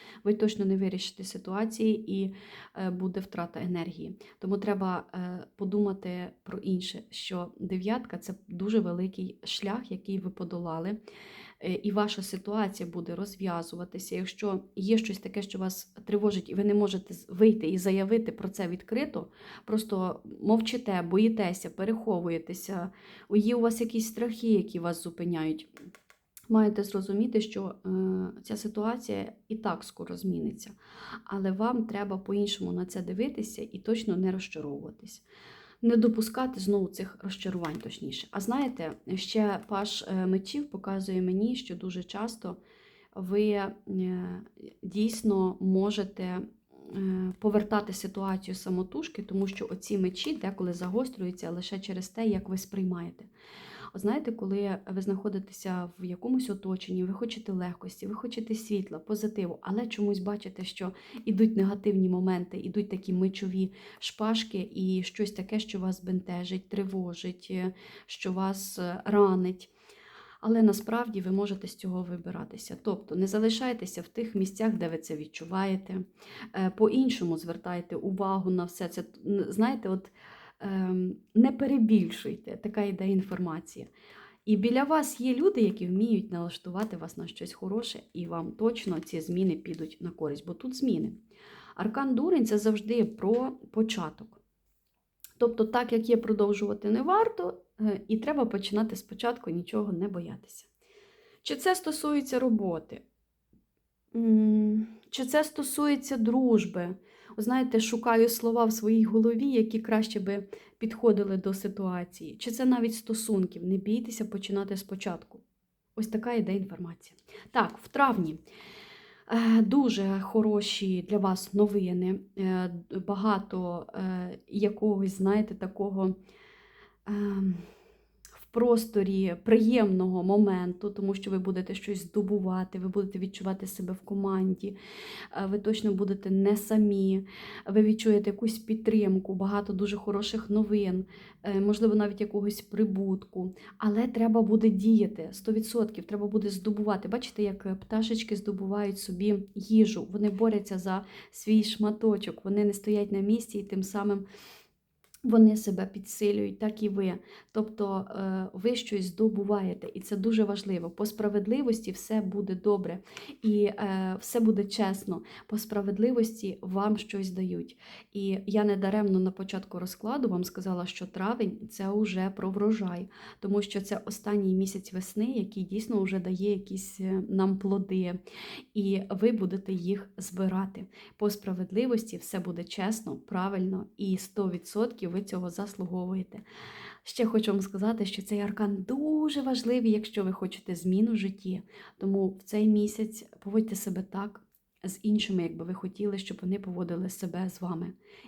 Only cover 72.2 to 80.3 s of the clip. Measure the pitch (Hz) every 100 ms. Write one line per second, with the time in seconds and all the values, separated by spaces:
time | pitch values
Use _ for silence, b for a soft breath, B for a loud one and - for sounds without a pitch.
72.2 | 180 180 - - - - - 190 - 170
73.2 | 190 208 220 226 254 233 185 - 170 -
74.2 | 226 208 190 - 220 190 170 160 - 151
75.2 | 151 - 165 190 196 190 190 185 185 _
76.2 | B B B 185 185 - 220 262 262 -
77.2 | 175 165 170 165 180 175 175 165 196 190
78.2 | 190 190 185 185 175 - 175 180 170 -
79.2 | 123 202 170 180 233 269 196 190 - _
80.2 | B